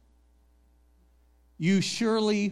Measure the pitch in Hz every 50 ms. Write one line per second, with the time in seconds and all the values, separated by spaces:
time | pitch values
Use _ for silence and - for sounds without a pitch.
0 | _ _ _ _ _ _ _ _ _ _ _ _ _ _ _ _ _ _ _ _
1 | _ _ _ _ _ _ _ _ _ _ _ - 160 180 196 190 - - - -
2 | 233 220 220 220 214 214 214 208 202 196